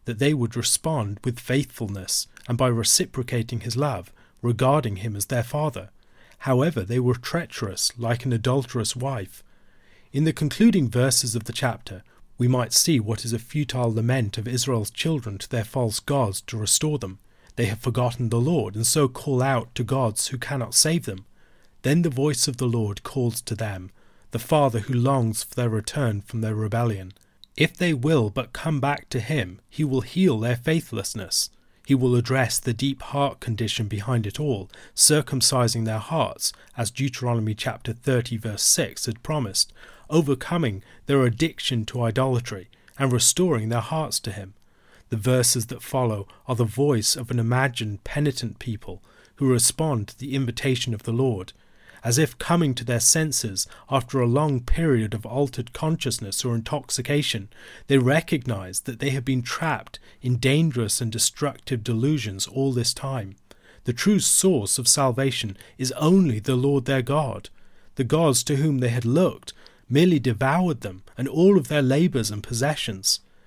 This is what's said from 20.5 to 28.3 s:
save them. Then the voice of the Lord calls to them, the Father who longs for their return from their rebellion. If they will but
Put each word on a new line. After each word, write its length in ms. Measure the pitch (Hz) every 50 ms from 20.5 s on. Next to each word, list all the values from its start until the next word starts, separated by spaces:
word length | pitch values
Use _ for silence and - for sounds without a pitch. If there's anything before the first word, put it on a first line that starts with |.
| 143 131 113 - -
save 300 | - - 156 165 170 -
them. 200 | - 95 95 - - - - - _ - _ - - _ - -
Then 180 | 127 147 175
the 80 | 170 160
voice 380 | 123 127 143 151 139 - - 147
of 100 | 123 -
the 100 | 131 123
Lord 360 | 117 117 110 101 101 - -
calls 380 | - - 139 120 117 110 -
to 140 | - - 113
them, 360 | 104 113 104 98 92 92 95 - - - - _ - - -
the 80 | - 117
Father 400 | - - 165 151 143 131 110 113
who 140 | 101 - 127
longs 500 | 120 120 135 139 131 117 110 107 - -
for 120 | - -
their 140 | 123 123 117
return 520 | 110 107 104 - - 151 135 113 104 101
from 200 | - - - 113
their 140 | 110 110 107
rebellion. 580 | 107 110 104 110 117 120 117 107 95 92 95 - _ _ _ _ _ - _ _
If 220 | - 156 160 - -
they 160 | 180 175 156
will 360 | 123 120 151 165 135 110
but 240 | 101